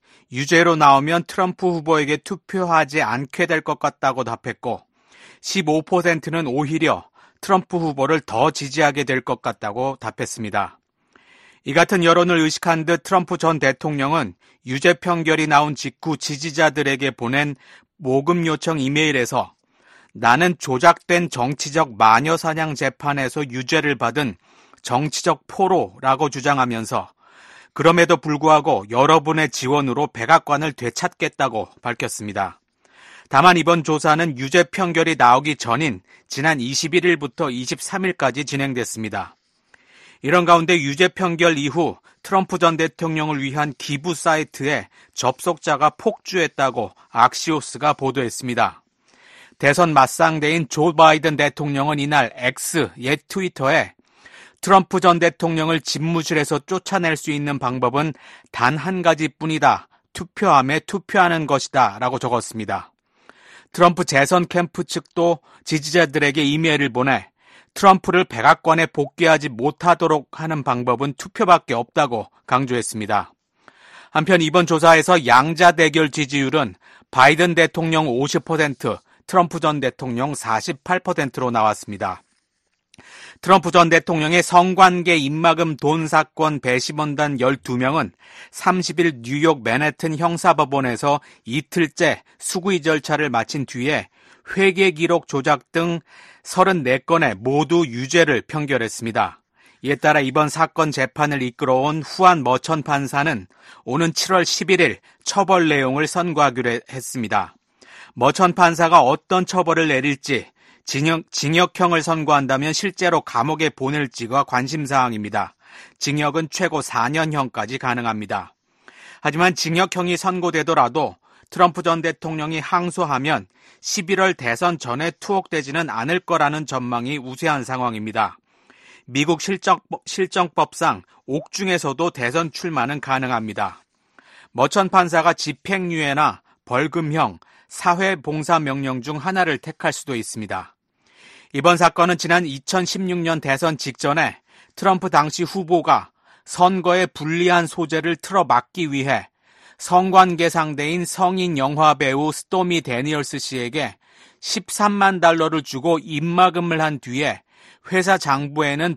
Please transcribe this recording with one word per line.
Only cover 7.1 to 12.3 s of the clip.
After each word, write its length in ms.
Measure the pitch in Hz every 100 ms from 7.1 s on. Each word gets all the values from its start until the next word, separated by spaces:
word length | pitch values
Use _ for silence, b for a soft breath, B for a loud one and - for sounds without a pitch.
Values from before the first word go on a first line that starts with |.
| b b b
트럼프 380 | - 185 - 175
후보를 400 | 160 135 135 156
더 320 | - 113 151
지지하게 540 | - 139 147 147 143
될 160 | 131 131
것 220 | - 123
같다고 540 | 123 - 107 110 135 131
답했습니다. 800 | 110 - 120 - 104 101 95 - _ _ b b b b b b -
이 40 |
같은 320 | 147 170 190
여론을 340 | 165 175 175